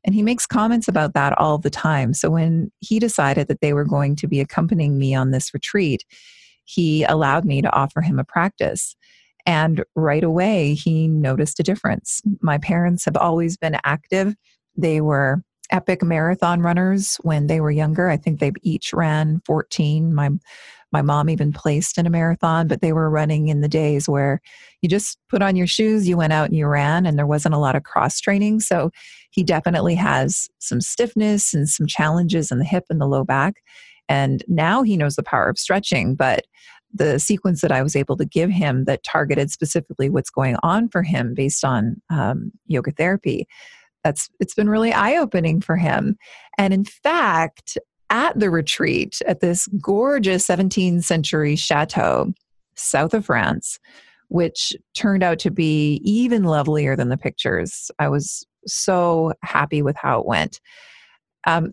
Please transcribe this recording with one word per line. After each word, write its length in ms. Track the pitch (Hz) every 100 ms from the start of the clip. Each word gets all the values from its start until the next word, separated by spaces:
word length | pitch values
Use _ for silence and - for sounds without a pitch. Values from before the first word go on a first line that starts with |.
And 80 | -
he 120 | 202
makes 200 | 214 240
comments 440 | - 233 220 233 -
about 260 | 175 151
that 240 | - 139 -
all 180 | 156 151
the 120 | 151
time. 440 | - 160 151 123
So 160 | 160 160
when 420 | 165 160 165 - -
he 180 | - 220
decided 480 | 233 - 143 139 143
that 140 | 143
they 140 | 147
were 100 | 143
going 320 | 147 143 143 147
to 100 | 156
be 140 | 139
accompanying 580 | 139 - 165 175 147 139
me 160 | 135
on 160 | 135 131
this 240 | 131 -
retreat, 500 | - - 202 175 120 - - - - - _
he 380 | - - 165 156
allowed 420 | - 156 143 151
me 160 | 170 139
to 120 | -
offer 280 | - 139 -
him 200 | 156 135
a 40 |
practice. 680 | 143 - 180 - - - - - _ _ _ _ -
And 360 | 160 160 160 - -
right 260 | 160 147
away, 520 | 165 165 190 208 147
he 340 | 147 - 160 160
noticed 500 | 156 139 131 151 -
a 60 |
difference. 580 | 170 202 - - - - - 202
My 180 | 165 147
parents 460 | - 170 175 175
have 120 | - 160
always 400 | 175 165 170 180
been 200 | 160 151
active. 540 | 143 151 - 190 190 208 _ _ _ -
They 240 | 165 156
were 420 | 151 143 139 147 - _ -
epic 320 | 185 - 180
marathon 560 | 170 165 160 185 170 175
runners 560 | 170 170 185 196 196 -
when 260 | 165 156 147
they 120 | 160
were 100 | 151
younger. 380 | 151 151 156 180
I 80 | 147
think 220 | - 147
they've 160 | 143 -
each 300 | - 156 -
ran 480 | 165 165 151 156 160
fourteen. 680 | - 156 - - 151 156 160
My, 160 | 151 143 147 - - - - _
my 100 | 151
mom 260 | 143 147 147
even 240 | 156 147
placed 460 | 151 160 147 - -
in 80 | 170
a 40 |
marathon, 580 | 170 165 165 170 160 165
but 120 | 151
they 120 | 165
were 180 | 160 156
running 380 | 151 156 151 151
in 120 | 147
the 80 | 147
days 400 | 156 151 147 139
where 320 | 143 139 139 - - - _
you 60 | 175
just 300 | 196 - - _
put 140 | 247
on 140 | 196 185
your 100 | 180
shoes, 400 | - 220 220 185
you 80 | 175
went 160 | 160
out 160 | 156 151
and 80 | 160
you 120 | 147
ran, 380 | 147 143 165 180
and 120 | 147
there 80 | 147
wasn't 300 | 151 151 151
a 20 |
lot 160 | 143
of 80 | 139
cross 380 | - - - -
training. 400 | - 202 208 220
So 320 | - 175 151 - - - _
he 120 | -
definitely 540 | 170 160 175 170 175 175
has 520 | 185 135 135 - - _
some 200 | - -
stiffness 760 | - - 233 220 214 208 -
and 140 | 160 151
some 200 | - 151
challenges 640 | - 151 165 175 165 147
in 80 | 123
the 40 |
hip 200 | 156 180 -
and 120 | 160
the 60 | 139
low 180 | 139
back. 320 | 131 135 151 202 _ - - - -
And 360 | 139 135 135 -
now 340 | 170 160 226
he 140 | 240 190
knows 180 | 147
the 80 | 139
power 260 | - 131 85
of 100 | -
stretching, 580 | - 190 - 139 92 131
but 280 | 131 117 - _ - - _
the 260 | 214 151 135
sequence 440 | - 202 196 170
that 100 | 170
I 100 | 131
was 140 | 139 143
able 220 | 139 139
to 80 | 147
give 240 | 156 170
him 340 | 180 151 131
that 200 | 131 135
targeted 460 | - 160 147 147 139
specifically 600 | - 156 175 147 156 139
what's 180 | 135 -
going 280 | - 135 120
on 280 | 160 196 226
for 120 | 180
him 300 | 160 147 120
based 320 | 123 135 -
on, 380 | 139 123 113 - -
um, 420 | 160 107 127 55 - -
yoga 240 | 135 127
therapy, 560 | 147 170 196 - 123 - - - - _ _
that's, 240 | - 147 - -
it's 120 | 190
been 140 | - 208
really 240 | 214 226
eye-opening 720 | - 208 320 262 185 165 160
for 140 | - 165
him. 420 | 165 - - 208 - - - -
And 160 | 196
in 100 | 190
fact, 920 | 202 - 285 339 240 165 165 - - - - _ -
at 280 | 220 311 -
the 120 | 208
retreat, 720 | 165 147 - 151 120 - - -
at 140 | 160
this 280 | 180 175 - 196
gorgeous 640 | 143 202 262 285 196 185
seventeenth 600 | - 180 190 - 185 175
century 520 | 170 165 147 156 147 147
chateau, 800 | - 147 156 - 85 64 - 185 _ _ _
south 400 | - - 139 160
of 100 | 220
France, 540 | 202 120 82 - - - _ - - _ -
which 460 | 175 165 - - - _
turned 280 | - 214 190
out 160 | 180 165
to 120 | -
be 520 | - 160 151 151 147
even 380 | - 214 247 233
lovelier 540 | 180 156 139 151 143 131
than 120 | 123
the 80 | 135
pictures. 720 | 131 - - 90 82 - - -
I 100 | 147
was 360 | 143 151 - - _ -
so 640 | - - 180 175 165 160 -
happy 380 | - 151 147 151
with 160 | 143 147
how 240 | 139 117
it 60 | -
went. 340 | 98 - - _ - - - - _ _ _ -
Um, 260 | 165 160